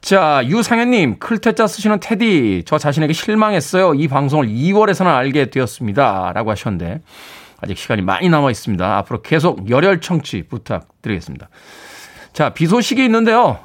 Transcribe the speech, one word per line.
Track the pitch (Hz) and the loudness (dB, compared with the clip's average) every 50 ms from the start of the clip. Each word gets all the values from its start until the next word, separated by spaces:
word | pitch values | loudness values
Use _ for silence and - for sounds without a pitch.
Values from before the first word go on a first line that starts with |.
자, | - - 190 190 180 156 147 139 123 | 0 2 2 4 4 4 2 2 2
유상현님, | 123 165 233 233 - 240 226 233 240 254 226 170 127 101 - | 2 0 0 0 0 0 0 2 2 2 2 2 0 0 -4
"클테짜 | - - 233 208 - 240 214 - 226 | -4 -4 -4 0 0 0 2 2 0
쓰시는 | 208 - - 202 214 214 202 | 0 0 -2 0 0 0 0
테디, | - - 226 190 233 226 196 156 123 107 95 90 85 | 0 -4 -2 0 2 2 2 2 2 2 0 -2 -2
저 | - 156 156 | -2 -2 0
자신에게 | - 147 139 156 160 147 160 | 0 0 0 0 0 0 -2
실망했어요. | - - - 214 220 220 214 208 175 131 - - 185 190 180 156 | -2 -2 -2 0 0 2 2 0 -2 -2 -2 0 2 2 2 2
이 | 139 156 156 | 2 0 0
방송을 | 131 139 143 139 139 156 139 110 | 0 0 0 0 0 0 0 0
이월에서나 | 104 117 139 175 196 208 214 214 185 - 185 180 156 | -2 -2 0 2 2 4 4 2 2 2 2 2 2
알게 | 127 127 139 131 151 139 - | 2 0 0 0 0 0 0
되었습니다." | - 135 131 120 - - 123 107 98 101 143 120 98 95 92 90 87 | 0 -2 -2 -2 -4 -6 -6 -4 0 2 2 2 2 0 -4 -4 -4
라고 | 101 117 104 | -4 -2 -2
하셨는데 | 107 98 - 120 101 85 85 85 95 160 - _ - - - - - - - - - _ | -4 -4 -4 -6 -6 -4 -6 -6 -8 -10 -12 _ -20 -20 -20 -20 -20 -20 -20 -20 -16 _
아직 | - 90 95 - | -10 -10 -8 -10
시간이 | - - 120 107 | -4 -4 -2 -2
많이 | 92 92 95 87 - 180 | 0 0 0 2 2 2
남아 | 165 151 143 135 | 4 4 2 0
있습니다. | 117 - - - 104 87 90 95 104 101 | -2 -2 -4 -6 -4 -2 -2 0 0 -2
앞으로 | 98 - - 110 | -2 -4 -6 -8
계속 | - - 156 160 143 175 135 - 95 101 | -4 0 0 2 2 0 -2 -2 -4 0
열혈 | 120 135 156 196 196 175 | 0 2 4 2 2 0
청취 | 165 - 180 160 - - - 101 82 _ | -2 -4 -4 -4 -4 -4 -10 -10 -10 _
부탁드리겠습니다. | - 117 - - - 87 - _ _ _ _ - 107 87 78 - 69 65 - - _ - - - - - - - - - - - - - - - _ | -12 -14 -8 -8 -8 -8 -8 _ _ _ _ -6 -6 -6 -6 -10 -14 -16 -16 -20 _ -20 -20 -20 -20 -20 -20 -20 -20 -20 -20 -20 -20 -20 -20 -20 _
자, | - 156 127 | -4 -4 -4
비 | - - 160 165 | -2 -2 0 2
소식이 | 190 240 247 - 247 226 269 | 2 0 0 0 0 0 2
있는데요. | 247 220 226 226 233 220 233 247 175 113 - | 2 2 2 2 4 4 4 4 2 0 -2